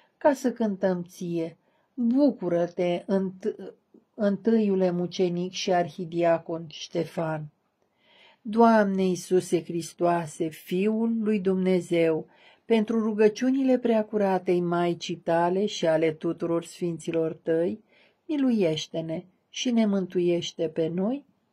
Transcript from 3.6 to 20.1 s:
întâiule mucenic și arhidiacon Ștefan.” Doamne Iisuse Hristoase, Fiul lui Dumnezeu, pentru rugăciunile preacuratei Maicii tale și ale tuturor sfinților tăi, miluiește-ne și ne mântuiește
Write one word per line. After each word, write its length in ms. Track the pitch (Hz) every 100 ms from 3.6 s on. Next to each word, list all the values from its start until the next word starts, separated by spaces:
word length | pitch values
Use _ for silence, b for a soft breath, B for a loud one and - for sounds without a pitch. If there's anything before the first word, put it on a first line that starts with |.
| 190 - _ - _
întâiule 760 | - 202 196 208 226 208 190 185
mucenic 640 | 175 175 - 180 175 180
și 200 | - -
arhidiacon 920 | 180 170 - 165 170 170 165 170 165 165
Ștefan.” 840 | - - 175 156 - 160 156 151 - _ _ b b b b b b
Doamne 600 | 226 214 233 226 202 190
Iisuse 600 | 190 180 - 185 180 170
Hristoase, 840 | 160 170 165 - 175 170 156 - 165
Fiul 680 | 156 - 180 208 220 233 226
lui 200 | 208 214
Dumnezeu, 840 | 190 190 185 185 170 170 165 160 - b b b
pentru 380 | - 226 214 226
rugăciunile 760 | 220 208 214 214 254 269 262 254
preacuratei 840 | 240 226 214 214 196 185 185 180
Maicii 560 | 175 175 175 170 - 170
tale 500 | - 165 170 185 208
și 200 | - 170
ale 260 | 160 160
tuturor 520 | 156 170 165 170 170
sfinților 760 | 165 - 175 160 170 165 160 160
tăi, 400 | - 165 175 220 b b b b -
miluiește-ne 1000 | 302 262 226 170 156 - 165 160 160 - _ _
și 220 | - 254
ne 160 | 233 220
mântuiește 840 | 196 180